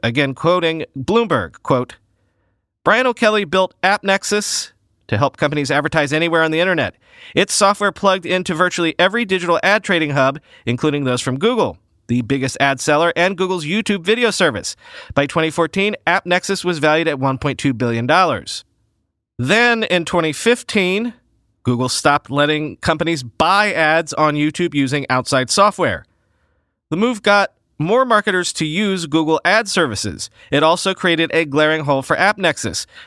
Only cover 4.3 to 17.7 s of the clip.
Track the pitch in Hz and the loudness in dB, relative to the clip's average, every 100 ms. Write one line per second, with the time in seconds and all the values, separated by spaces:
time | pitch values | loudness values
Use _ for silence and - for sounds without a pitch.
4.3 | 208 - - - _ _ _ - 104 139 | -2 -2 -6 -8 _ _ _ -4 0 0
5.3 | - 147 147 135 143 147 160 143 156 170 | 0 -2 -2 0 0 0 0 0 0 2
6.3 | 165 160 160 185 170 104 - _ - - | 2 2 2 0 0 -2 -6 _ -20 -4
7.3 | - 196 - 196 202 202 - 196 190 165 | -2 0 2 2 2 -2 0 2 2 0
8.3 | 185 175 160 180 - 165 - 180 226 208 | -2 -2 0 0 0 -2 2 2 2 -2
9.3 | 185 175 170 185 208 - 175 151 143 131 | -2 0 0 2 0 0 0 0 2 2
10.3 | 147 - - - 123 156 147 131 123 - | 0 -10 -10 -6 -2 0 0 -2 -2 -2
11.3 | 135 208 240 135 - _ _ - 120 110 | 0 0 2 -2 -4 _ _ -4 -2 -2
12.3 | 139 131 - 139 135 - 147 170 170 180 | -2 -4 0 -2 0 0 2 2 2 0
13.3 | 180 185 185 147 202 220 202 170 233 233 | 0 -2 -2 -2 -2 -2 -2 0 0 0
14.3 | - 170 104 - - - - - - 143 | 2 0 0 -8 -12 -18 -20 -6 -2 -2
15.3 | 170 160 156 160 190 202 - - 180 175 | -2 -2 -2 -2 -2 -2 -2 0 0 0
16.3 | 180 - 190 180 165 151 156 160 139 135 | -2 0 -2 -2 0 2 2 0 -2 -2
17.3 | 135 143 135 139 | -2 -4 -2 -2